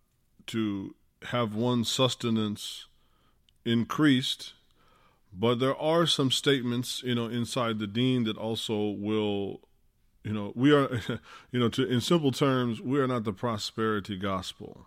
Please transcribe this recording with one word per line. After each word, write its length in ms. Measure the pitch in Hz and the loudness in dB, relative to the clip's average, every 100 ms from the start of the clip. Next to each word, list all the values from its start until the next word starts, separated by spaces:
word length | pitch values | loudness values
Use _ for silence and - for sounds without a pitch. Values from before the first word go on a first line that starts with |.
| _ _ _ _ - | _ _ _ _ -8
to 480 | 113 110 101 98 - _ _ | -2 -2 -2 -8 -14 _ _
have 300 | - 123 117 | -6 -2 -2
one's 360 | 104 120 123 110 | 0 0 0 0
sustenance 920 | - 131 - 120 113 107 104 - - - _ _ _ _ _ _ _ - | 2 2 2 0 0 0 -4 -10 -12 -16 _ _ _ _ _ _ _ 0
increased, 880 | 117 110 - 151 127 131 - - - _ _ _ _ _ _ _ | 0 0 2 4 4 2 -6 -10 -20 _ _ _ _ _ _ _
but 260 | 90 110 123 | -2 2 2
there 160 | 131 135 | 2 0
are 300 | 156 165 165 | 2 4 4
some 240 | - 139 | 2 2
statements, 720 | 123 - 139 120 120 123 - | 2 2 2 2 -2 -2 -6
you 100 | 127 | -2
know, 120 | 120 117 | -2 0
inside 500 | 120 113 - 117 110 | -2 -4 -2 -2 -2
the 80 | 107 | -2
deen 360 | 104 127 127 | 0 2 2
that 140 | 113 98 | 0 -2
also 500 | 107 113 - 107 104 | -4 -4 -2 -2 0
will, 680 | 101 101 107 107 101 101 98 _ _ _ _ _ _ | -2 -2 0 0 -2 -4 -8 _ _ _ _ _ _
you 80 | - | -6
know, 200 | 107 101 117 | -6 -6 0
we 160 | 135 | 4
are, 160 | 147 135 127 | 6 4 -2
<laughs> 500 | - 117 - - - | -4 -8 -8 -20 -6
you 80 | 123 | 0
know, 100 | 120 | 0
to, 160 | 110 127 | 2 0
in 140 | 123 | 2
simple 300 | 113 175 143 | 2 2 2
terms, 500 | 120 143 131 123 110 | 2 2 2 0 -2
we 180 | 156 139 | -2 0
are 80 | 131 | 2
not 160 | 127 110 | 0 -2
the 80 | |
prosperity 840 | 98 123 110 - - 110 107 95 98 | -4 -4 -4 -6 -2 0 0 -2 -4
gospel. 640 | 101 95 92 - 98 - | -2 -4 -6 -12 -14 -16